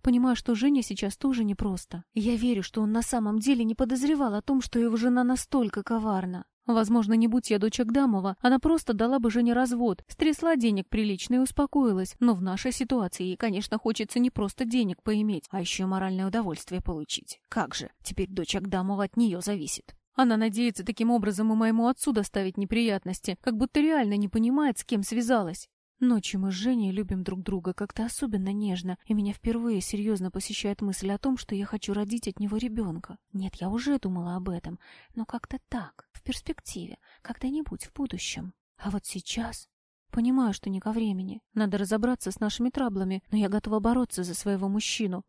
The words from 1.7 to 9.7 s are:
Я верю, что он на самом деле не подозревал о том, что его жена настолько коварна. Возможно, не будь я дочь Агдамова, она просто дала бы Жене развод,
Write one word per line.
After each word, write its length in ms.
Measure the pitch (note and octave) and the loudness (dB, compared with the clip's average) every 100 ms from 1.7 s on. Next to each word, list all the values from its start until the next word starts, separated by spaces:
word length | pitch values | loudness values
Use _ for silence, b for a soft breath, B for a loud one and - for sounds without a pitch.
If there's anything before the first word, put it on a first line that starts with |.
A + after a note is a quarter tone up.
| F#3 - F3 - A3 | -4 -8 -14 -6 -2
Я 200 | G#3+ A#3 | 0 2
верю, 280 | B3 G3+ | 2 0
что 180 | F#3 A3 | -2 0
он 100 | G#3+ | 0
на 120 | A3+ | 0
самом 360 | A#3 A#3+ G#3 A3 | 0 0 0 2
деле 240 | A#3+ B3 | 2 2
не 120 | A3+ A3 | 2 2
подозревал 580 | B3 B3+ C#4+ D4 B3 | 0 2 2 2 2
о 80 | G#3 | 0
том, 200 | - C4+ | 0 0
что 180 | - A#3+ | 0 0
его 180 | A#3 A3 | 2 2
жена 260 | B3 B3 | 2 4
настолько 600 | B3 B3+ - A#3 G#3+ G#3 | 2 0 0 0 2 -2
коварна. 600 | G3+ A3+ G#3+ F#3+ F3+ F3+ - _ - | -2 0 0 0 -2 -6 -10 _ 0
Возможно, 460 | A3+ G#3+ A#3 G#3 | 2 4 4 6
не 140 | A3+ A#3 | 4 4
будь 220 | B3 - | 2 2
я 100 | G#3 | 2
дочь 200 | G#3+ - | 2 0
Агдамова, 580 | A3+ C4+ C4+ G3 F#3+ G3 | 2 4 4 4 0 2
она 200 | B3 C4 | 4 6
просто 340 | D#4 D#4+ - | 4 2 2
дала 260 | G#3+ A#3 C4+ | 0 2 2
бы 120 | A3+ | 2
Жене 220 | A#3 A#3+ | 4 4
развод, 500 | A#3+ B3+ | 4 2